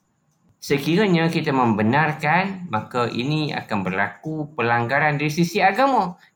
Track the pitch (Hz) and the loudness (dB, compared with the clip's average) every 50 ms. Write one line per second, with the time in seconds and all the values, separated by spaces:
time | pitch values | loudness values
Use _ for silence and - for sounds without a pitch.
0 | _ _ _ _ _ _ _ _ _ _ _ _ - - 147 139 143 143 165 196 | _ _ _ _ _ _ _ _ _ _ _ _ -4 -2 -2 -2 0 2 2 2
1 | 220 196 175 165 165 165 165 160 151 156 135 131 123 113 107 95 104 110 127 147 | 4 4 4 4 2 2 0 0 -2 0 0 2 2 2 2 2 2 2 2 2
2 | 160 151 151 - - 147 160 180 196 196 - - - - 107 110 110 - - 123 | 2 0 -2 -2 0 0 2 2 0 -2 -4 -10 -8 -6 -6 -6 -6 -4 -2 -2
3 | 120 - - 113 123 143 151 156 151 143 - 123 123 - 110 101 92 92 92 95 | -2 -2 -2 -4 -2 -2 -2 -2 -2 -4 -4 -6 -6 -4 -4 -4 -2 -2 -2 -2
4 | 101 101 - - - 156 156 156 151 147 - - 117 117 120 120 117 117 135 143 | -2 -4 -4 -8 -10 -8 -8 -8 -8 -8 -6 -2 0 0 2 0 0 0 0 0
5 | 156 151 147 139 147 151 147 170 175 170 - 208 180 196 202 226 269 277 262 226 | 2 0 0 0 -2 -2 0 0 0 0 2 2 2 2 4 4 2 2 2 2
6 | 190 175 - - _ _ _ | 0 -2 -4 -10 _ _ _